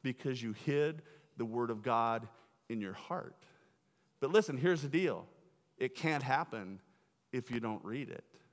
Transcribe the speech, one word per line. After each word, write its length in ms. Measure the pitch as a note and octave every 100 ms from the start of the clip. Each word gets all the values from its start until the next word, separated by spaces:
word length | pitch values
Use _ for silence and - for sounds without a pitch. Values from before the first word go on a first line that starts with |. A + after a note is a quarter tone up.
Because 400 | C3+ B2 C#3+ B2+
you 100 | A2+
hid 480 | G#2+ - C#3+ D3 D#3+ - - _ -
the 80 | A#2
Word 260 | A#2 A#2+
of 100 | A2
God 460 | A#2 A#2 A2+ A2+ A2 - - _ _
in 120 | A#2
your 140 | G2
heart. 400 | G2+ - F3+ - - - - _ _ _ _ _ _
But 120 | C3+
listen, 260 | G3+ G#3 C3+
here's 260 | E3+ E3+
the 60 | C#3+
deal. 360 | D#3 F3+ F2+ F2 - - _ _ -
It 180 | B2+ -
can't 260 | D#3+ D3
happen 580 | C3 C3+ E3 A2+ F#2+ G2 _ _ _ _ _
if 180 | B2+ A#2
you 100 | A#2+
don't 240 | A2+ G#2+
read 260 | G2 B2 C3+
it. 140 | - - - _